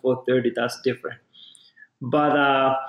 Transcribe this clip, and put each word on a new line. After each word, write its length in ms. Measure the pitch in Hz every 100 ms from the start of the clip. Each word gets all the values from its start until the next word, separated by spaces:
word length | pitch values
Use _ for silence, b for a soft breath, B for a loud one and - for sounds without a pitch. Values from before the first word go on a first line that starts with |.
four 220 | 131 123 -
thirty, 240 | 127 120 117
that's 240 | 123 -
different. 380 | 127 120 - - _ B B B B B B _
But, 360 | 127 151 147 143
uh, 380 | 139 135 135 135